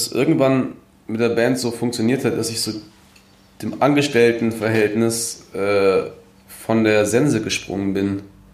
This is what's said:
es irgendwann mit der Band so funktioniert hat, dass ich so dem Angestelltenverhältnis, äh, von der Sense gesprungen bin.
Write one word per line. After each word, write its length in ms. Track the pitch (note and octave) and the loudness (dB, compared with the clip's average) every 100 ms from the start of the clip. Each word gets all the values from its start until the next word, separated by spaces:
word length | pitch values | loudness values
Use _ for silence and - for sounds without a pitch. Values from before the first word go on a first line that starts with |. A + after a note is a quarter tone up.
| - | -4
es 60 | |
irgendwann 640 | - C3+ D#3+ C3+ C3 - - _ _ - | -2 0 2 2 2 -2 -8 _ _ -8
mit 140 | A2 | -2
der 80 | A#2 | 0
Band 280 | A2+ A#2+ C3 | 2 0 0
so 120 | B2 | -4
funktioniert 540 | - A#2+ A#2 A2 C3+ | -4 -4 0 0 0
hat, 140 | B2 G#2 | 0 -2
dass 100 | G#2+ | -4
ich 100 | A2 | -4
so 100 | - G2+ - - _ _ _ _ _ - | -6 -8 -14 -20 _ _ _ _ _ -10
dem 220 | G#2+ G#2+ | -10 0
Angestelltenverhältnis, 1600 | C3 D3 C#3+ A#2 A#2 A#2 A#2 A2 A2 A2 G#2 G#2 A2+ A2+ - - - | 2 2 2 4 4 2 -2 -2 0 2 2 2 0 -2 -6 -10 -12
äh, 520 | F#2 G2+ G2+ G2 F#2 - - - _ - | -4 0 2 4 2 -2 -10 -20 _ -20
von 360 | - - A2+ | -10 -2 2
der 200 | A2 G#2+ | 4 4
Sense 380 | G#2 A#2+ C#3+ A2+ | 4 2 2 0
gesprungen 500 | G2+ - - G2 G2 | -2 -6 -6 -4 -2
bin. 300 | G2 G2 G2 - - - | 0 -2 -2 -8 -20 -18